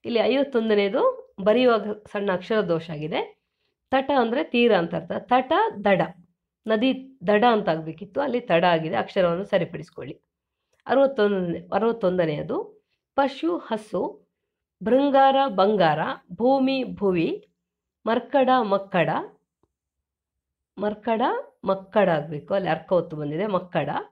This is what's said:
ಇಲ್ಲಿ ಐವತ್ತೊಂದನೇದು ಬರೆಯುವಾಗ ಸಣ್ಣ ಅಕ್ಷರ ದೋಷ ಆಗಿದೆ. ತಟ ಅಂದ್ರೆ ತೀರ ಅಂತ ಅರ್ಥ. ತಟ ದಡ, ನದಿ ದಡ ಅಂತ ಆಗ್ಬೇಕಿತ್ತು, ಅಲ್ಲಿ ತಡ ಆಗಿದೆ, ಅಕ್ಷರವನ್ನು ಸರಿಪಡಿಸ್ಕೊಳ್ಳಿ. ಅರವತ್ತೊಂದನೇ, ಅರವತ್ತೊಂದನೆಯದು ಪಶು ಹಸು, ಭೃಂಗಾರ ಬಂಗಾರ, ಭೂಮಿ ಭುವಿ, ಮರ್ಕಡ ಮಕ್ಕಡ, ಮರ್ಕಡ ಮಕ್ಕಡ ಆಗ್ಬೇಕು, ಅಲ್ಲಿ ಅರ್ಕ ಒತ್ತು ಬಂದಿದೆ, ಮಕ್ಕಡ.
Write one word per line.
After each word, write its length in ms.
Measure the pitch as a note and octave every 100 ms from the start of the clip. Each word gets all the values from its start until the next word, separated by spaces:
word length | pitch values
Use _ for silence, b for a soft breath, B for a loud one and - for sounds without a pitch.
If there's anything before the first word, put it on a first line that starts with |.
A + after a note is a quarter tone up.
ಇಲ್ಲಿ 160 | A3+ A#3
ಐವತ್ತೊಂದನೇದು 1120 | G#3+ C4+ C#4 B3 A3 G#3 G3+ A#3+ B4 B4 - -
ಬರೆಯುವಾಗ 520 | G3 A#3 B3+ A3 G#3 G#3+ -
ಸಣ್ಣ 200 | G#3 G3+
ಅಕ್ಷರ 280 | F3+ - A3
ದೋಷ 300 | F#3 E3 E3
ಆಗಿದೆ. 300 | D3+ D#3 A#3+ A#4 _ _ _ _ _ _
ತಟ 200 | C4 C4+ C#4
ಅಂದ್ರೆ 260 | A3+ B3+
ತೀರ 320 | D#4+ A#3+ A#3+ G3
ಅಂತ 180 | F3
ಅರ್ಥ. 180 | E3+ E3
ತಟ 400 | - - B3 C4 E4 A4 G3+
ದಡ, 180 | G3 F#3+ D#3+ - _ _ _ _ A3
ನದಿ 520 | A3 C4 - - - F3
ದಡ 180 | G#3 A#3+
ಅಂತ 180 | A3 F#3
ಆಗ್ಬೇಕಿತ್ತು, 520 | D#3+ D#3+ D#3 G#3 C4+
ಅಲ್ಲಿ 200 | C#4+ A#3+
ತಡ 240 | A#3+ E3+
ಆಗಿದೆ, 320 | F3+ E3 D#3+ A2+
ಅಕ್ಷರವನ್ನು 480 | - G3+ F3+ E3+
ಸರಿಪಡಿಸ್ಕೊಳ್ಳಿ. 760 | G3+ F#3+ E3+ D#3 D3+ - C3 - _ _ _ _ _ _ -
ಅರವತ್ತೊಂದನೇ, 720 | B3 C4+ C4+ G#3 G3 F3+ E3 -
ಅರವತ್ತೊಂದನೆಯದು 1120 | G3 A3+ A#3 F#3 F3+ D#3+ D3 D#3 D4+ - _ _ _ _ -
ಪಶು 420 | C#4 - D#4+ F4
ಹಸು, 440 | - A3 - F3+ C4 - _ _ _ _ _ _
ಭೃಂಗಾರ 520 | F#3+ B3+ C#4+ C4+ C4+ C4+ C#4
ಬಂಗಾರ, 520 | G3 G3 G#3+ E3 D#3 G#3 - _
ಭೂಮಿ 520 | F3+ A#3+ C4+ C4 C4+
ಭುವಿ, 640 | A3+ F3 G3 F3+ F3 G4 _ _ _ _ _ _ A3
ಮರ್ಕಡ 440 | A#3 A#3 C#4 B3+ B3+
ಮಕ್ಕಡ, 480 | G#3+ G3 G3 F3+ D3+ G#3 G4+ _ _ _ _ _ _ _ _ _ _ _ _ _ _ -
ಮರ್ಕಡ 440 | G#3 G#3 - A3+ C4+ A#4 - _
ಮಕ್ಕಡ 440 | F#3 F#3+ F#3+ A3 F#3
ಆಗ್ಬೇಕು, 460 | D#3+ D3+ D3 -
ಅಲ್ಲಿ 140 | G3 D#3+
ಅರ್ಕ 240 | D#3+ -
ಒತ್ತು 240 | F3+ E3+ D3+
ಬಂದಿದೆ, 300 | D3 D#3 G#3+
ಮಕ್ಕಡ. 440 | F3+ F3+ E3 C#3+ - G#4+